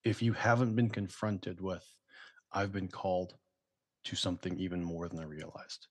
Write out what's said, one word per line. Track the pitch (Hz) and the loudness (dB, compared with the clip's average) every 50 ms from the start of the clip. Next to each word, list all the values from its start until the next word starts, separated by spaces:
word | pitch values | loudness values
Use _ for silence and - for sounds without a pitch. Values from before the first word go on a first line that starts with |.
| - | 2
if | 117 107 - | 2 2 4
you | 113 117 - | 4 2 4
haven't | - - 113 117 120 127 113 110 | 4 4 6 6 6 6 4 4
been | 117 120 107 | 4 4 4
confronted | 107 104 101 92 - - - 107 104 95 - 98 90 85 | 2 -2 -4 -4 -4 -2 0 0 0 0 -2 -6 -6 -4
with, | 95 95 90 85 - - - _ _ _ - - - - _ - _ _ | -4 -4 -4 -4 -8 -18 -20 _ _ _ -20 -20 -20 -20 _ -20 _ _
"I've | - 98 101 98 98 | -2 -2 -2 0 0
been | 98 95 92 | -2 -4 -4
called | - - - 95 92 90 92 87 - - _ _ _ _ _ _ _ _ _ _ _ _ - | -6 -4 0 2 2 2 0 -2 -8 -20 _ _ _ _ _ _ _ _ _ _ _ _ -10
to | - - | -8 -4
something | - - 92 87 85 - 92 90 90 | -2 -2 -2 -2 -2 -2 -4 -2 -2
even | 95 92 87 90 87 | -2 -2 -2 -2 -2
more | 85 85 82 85 | -2 -2 -4 -4
than | 85 85 82 | -6 -6 -8
I | 80 | -8
realized" | 78 76 76 78 85 - - - - - - - _ | -8 -10 -10 -12 -12 -12 -14 -14 -14 -14 -16 -16 _